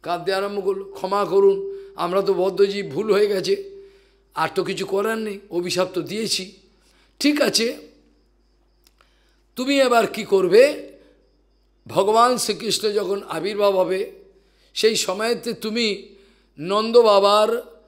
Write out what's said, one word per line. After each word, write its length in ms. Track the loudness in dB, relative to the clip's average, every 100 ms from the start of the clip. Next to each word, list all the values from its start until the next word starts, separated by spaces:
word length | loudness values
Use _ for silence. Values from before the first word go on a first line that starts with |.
কাঁদতে 320 | -6 -6 -4
আরম্ভ 300 | -4 -4 -6
করলো, 220 | -4 -6 -8
"ক্ষমা 400 | -10 -4 -2 0
করুন, 520 | 4 4 2 -4 -12 -16 -8
আমরা 260 | -2 -2
তো 120 | 0
বদ্ধজীব, 560 | 0 0 2 0 0 -6
ভুল 220 | -6 0
হয়ে 160 | 2 2
গেছে, 360 | 0 -2 -4 -4 -18 -20 _ _ _ _
আর 160 | -6 -4 -2
তো 80 |
কিছু 220 | -4 -6 -4
করার 320 | -4 -2 -4
নেই, 220 | -6 -10 -8
অভিশাপ 380 | -6 -4 -2 -2
তো 80 | -4
দিয়েছি। 500 | -8 -6 -6 -6 -8 -18 _ _ _ _ _ _
ঠিক 220 | -2 0
আছে, 360 | 0 0 -2 -6 -18 _ _ _ _ _ _ _ _ _ _ _ _ _ _ _ _ -10
তুমি 240 | -2 2
এবার 280 | 4 4 2
কি 160 | -4
করবে? 680 | 0 2 6 6 6 4 -12 -20 _ _ _ _ _ _ _ _ -4
ভগবান 500 | 0 2 4 4 2
শ্রীকৃষ্ণ 540 | -4 -4 -4 -2 -2
যখন 300 | -2 -2 -6 -6
আবির্ভাব 480 | -6 -6 0 2 2
হবে, 340 | 0 -2 -6 -12 -20 _ _ _ _
সেই 220 | 0 0 0
সময়তে 580 | -4 -4 -4 -4 -6
তুমি 560 | -8 -6 -2 -2 -4 -10 -20 _ _ _ -14
নন্দ 380 | -4 -2 4 4
বাবার 800 | 6 6 6 4 2 0 -8 -20